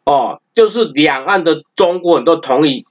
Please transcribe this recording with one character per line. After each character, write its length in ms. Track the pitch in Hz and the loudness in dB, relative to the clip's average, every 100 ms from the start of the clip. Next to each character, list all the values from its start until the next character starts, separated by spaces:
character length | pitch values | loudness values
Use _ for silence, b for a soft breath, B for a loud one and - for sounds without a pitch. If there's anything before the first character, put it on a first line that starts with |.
哦， 360 | - 143 139 - _ | -2 0 0 -6 _
就 140 | - 214 | 0 2
是 160 | 226 | 2
两 400 | 180 135 151 135 | -4 0 0 0
岸 180 | 143 196 | -2 -2
的 220 | 165 151 - | 0 -2 -4
中 240 | - 180 180 | -2 0 0
国 200 | 175 151 | 0 0
人 60 | |
都 120 | 123 165 | 2 -2
同 320 | - - 151 | 0 0 0
意 180 | 127 - | -2 -10